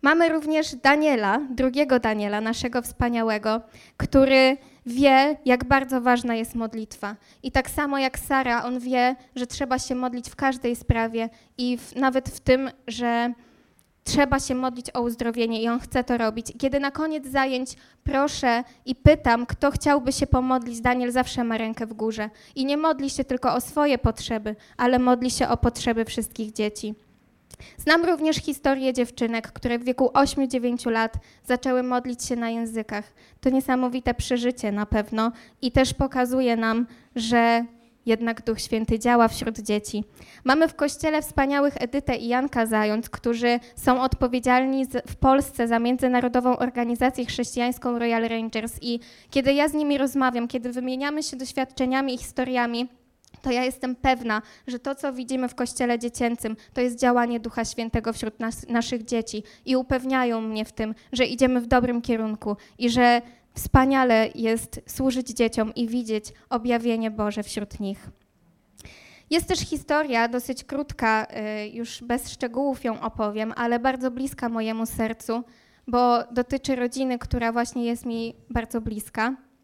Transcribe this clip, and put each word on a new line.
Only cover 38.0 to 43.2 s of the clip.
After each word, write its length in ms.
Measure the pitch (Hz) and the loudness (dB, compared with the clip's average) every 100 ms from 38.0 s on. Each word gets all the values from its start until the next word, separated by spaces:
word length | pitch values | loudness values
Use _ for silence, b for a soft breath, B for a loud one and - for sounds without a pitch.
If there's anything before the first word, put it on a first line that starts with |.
| - | 0
jednak 380 | 226 233 226 | 0 0 -4
Duch 160 | - 220 | -4 -4
Święty 380 | - 220 220 220 | -2 -2 0 0
działa 300 | 233 240 226 | 4 6 6
wśród 300 | - - 226 | 2 -6 -6
dzieci. 460 | 208 208 208 214 214 B B B | -2 -4 -2 -8 -8 B B B
Mamy 240 | - 277 320 | 2 4 4
w 60 | |
kościele 480 | - 294 - 320 302 | 2 -2 -2 -2 -2
wspaniałych 520 | 302 - 269 285 285 277 | -2 0 2 2 2 0
Edytę 340 | 240 277 277 247 | -4 -4 -2 -4
i 120 | 233 | 0
Janka 380 | 240 277 254 226 | 0 0 0 0
Zając, 440 | 220 214 214 233 | 2 2 0 -4
którzy 500 | - | -6